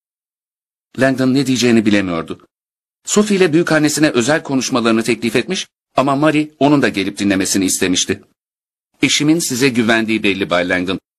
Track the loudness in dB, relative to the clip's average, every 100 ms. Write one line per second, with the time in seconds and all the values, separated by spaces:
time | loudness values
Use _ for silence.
0 | _ _ _ _ _ _ _ _ _ -2
1 | 0 2 0 0 0 0 2 2 2 0
2 | 0 -6 -8 -14 _ _ _ _ _ _
3 | -2 0 2 2 2 2 2 2 0 2
4 | 0 2 0 -2 -2 -4 -2 -2 0 0
5 | 0 -2 0 -2 -2 -8 -8 _ _ -2
6 | 0 2 2 0 -4 _ 2 4 2 -2
7 | -6 -2 0 0 0 0 -2 0 0 -2
8 | -2 -6 -8 _ _ _ _ _ _ _
9 | -2 0 2 0 0 0 0 2 0 0
10 | 0 -2 0 -2 -2 -2 0 -2 -2 -6
11 | _